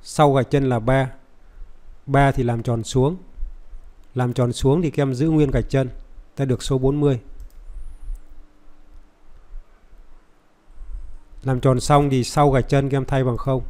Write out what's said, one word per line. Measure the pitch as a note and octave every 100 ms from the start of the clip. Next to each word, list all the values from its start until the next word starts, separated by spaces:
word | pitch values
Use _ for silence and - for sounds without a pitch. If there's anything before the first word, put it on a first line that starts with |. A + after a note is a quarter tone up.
Sau | - - D3
gạch | C3+ A#2+
chân | C#3+ C3+
là | A#2+
ba. | A2 C3 C3 - - - - - - - - - -
Ba | C#3 C#3
thì | C3
làm | A#2+ A#2
tròn | A#2 A#2
xuống. | A2 C3 C3+ F3+ - - - - - - - - -
Làm | B2+ B2
tròn | A#2+ B2
xuống | A#2+ C3+ D3+
thì | E3
các | C#3
em | C#3
giữ | B2 D#3
nguyên | D#3 C#3+
gạch | C3 A2
chân. | C3+ C3 - - - - -
Ta |
được | C#3 B2
số | - C3+
bốn | C3 D3
mươi. | C#3+ B2 - - - - - - - - - - - - - - - - - - - _ - - - - - - - - - - _ _ _ _ _ - - - - - - -
Làm | C3 B2+
tròn | C3 B2+
xong | - D3 C#3+
thì | C3+
sau | A#2 - D3
gạch | C3 A2+
chân | C#3 C3+
các | C#3
em |
thay | B2+ C#3
bằng | B2+ A#2
không. | - C3 -